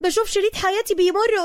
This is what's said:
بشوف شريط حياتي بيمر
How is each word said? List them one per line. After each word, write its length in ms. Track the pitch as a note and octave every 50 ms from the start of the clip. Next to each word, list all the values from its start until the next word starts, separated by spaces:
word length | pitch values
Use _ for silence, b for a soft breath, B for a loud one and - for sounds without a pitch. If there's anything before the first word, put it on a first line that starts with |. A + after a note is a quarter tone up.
بشوف 280 | - F4+ - A4 A4+ -
شريط 260 | - G#4 G4 A4 -
حياتي 400 | - - F#4 F#4+ G#4 A4+ - G4+
بيمر 440 | E4 F4+ F4+ F4 G4 A4 A#4 A4 G4 F4